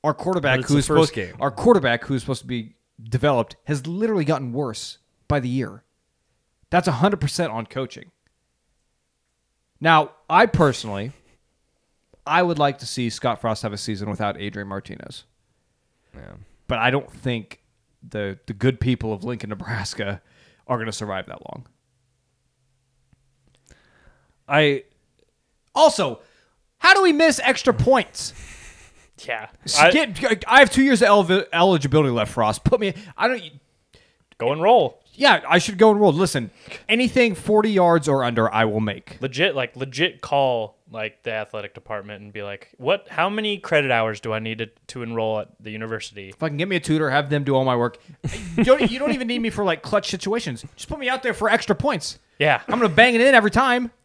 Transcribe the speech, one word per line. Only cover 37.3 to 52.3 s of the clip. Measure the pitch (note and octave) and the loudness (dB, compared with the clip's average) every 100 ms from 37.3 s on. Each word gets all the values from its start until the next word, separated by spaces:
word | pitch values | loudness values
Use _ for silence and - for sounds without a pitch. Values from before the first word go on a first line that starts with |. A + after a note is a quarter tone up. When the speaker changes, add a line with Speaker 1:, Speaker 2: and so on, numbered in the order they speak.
Speaker 1:
forty | F#3 - G#3+ G#3+ | 0 2 2 4
yards | G3 F3 E3+ D3 | 4 4 4 2
or | C3+ | 0
under, | B2 A#2 A2+ | 0 0 0
I | G#2+ A2+ | 2 0
will | G#2+ | 0
make. | A2 G2 - - | -4 -6 -14 -10
Speaker 3:
Legit, | C3 B2 F#3 C#3+ | -8 -2 -2 -2
like, | B2 | -6
legit | B2+ C3+ B2+ E3+ - | -8 -12 -4 -4 -4
call, | - C#3+ C3+ A#2+ G#2+ _ _ | -4 0 0 -2 -6 _ _
like, | A2+ G#2+ _ | -12 -12 _
the | - | -8
athletic | A2 G#2+ A2 G2+ | -8 -8 -12 -14
department | - - G#2+ G2+ G2+ | -16 -12 -12 -12 -18
and | G2+ | -16
be | G#2 | -14
like, | G2+ G2+ - _ | -12 -12 -18 _
"What? | B2+ G3 - | -2 -2 -4
How | - F3+ | -4 -4
many | G#3 G#3+ G3+ | -2 -6 -6
credit | - D#3+ C#3 | -2 0 2
hours | A#2+ A2 G#2+ | 0 0 -4
do | A2+ | -6
I | A2 | -6
need | A2 A2 | -6 -8
to, | A2 _ - | -10 _ -18
to | B2+ | -14
enroll | A#2 A2+ A2 G#2+ | -8 -4 -4 -4
at | G2 _ | -8 _
the | A2 | -14
university?" | G#2+ A2 A2+ - G#2 F#2+ | -12 -10 -10 -10 -16 -18
Speaker 1:
If | - | -8
I | D#3+ | -8
can | D3 | -6
get | F#3 | -4
me | F3+ | -4
a | |
tutor, | - D#3 D3+ | -2 -2 2
have | C#3 C#3 | 0 0
them | D3 | -2
do | C#3 C3 | 0 0
all | |
my | C3 | 2
work. | A#2+ A#2+ - _ - - - F#3+ E3+ | 0 -2 -6 _ -12 -10 -10 -6 0
You | |
don't, | A#3 C#4 E4 | 4 4 4
you | B3 | -2
don't | D4 | -2
even | D4 A#3+ | -2 -4
need | A#3+ | -4
me | A3+ | -4
for, | - | -2
like, | G3 D#3+ | -2 -2
clutch | - G#3 - | -2 -2 -2
situations. | F#3 G3 A3+ G#3 A#2 - - | -8 -4 -4 -6 -10 -14 -20
Just | - | -14
put | D4+ | -6
me | B3+ | -4
out | C4 | -4
there | B3+ | -4
for | - G#3+ | -2 0
extra | A3 - | 0 0
points. | F#3+ C#4+ G#3+ - - _ | 0 0 -2 -6 -14 _